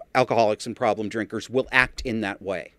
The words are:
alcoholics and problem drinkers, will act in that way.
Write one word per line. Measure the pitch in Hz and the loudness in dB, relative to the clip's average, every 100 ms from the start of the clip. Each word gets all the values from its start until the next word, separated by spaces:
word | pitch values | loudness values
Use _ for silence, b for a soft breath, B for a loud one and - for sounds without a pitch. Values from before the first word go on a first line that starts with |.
| - | -2
alcoholics | 127 120 113 107 107 - | 0 2 4 2 2 -6
and | 98 | -2
problem | 117 104 104 | 0 0 -2
drinkers, | 110 101 107 - | -6 -6 -8 -4
will | 123 127 | -2 2
act | 131 127 - | 4 4 0
in | 131 113 | -6 -4
that | 98 - | -4 -6
way. | 95 90 - | -6 -6 -8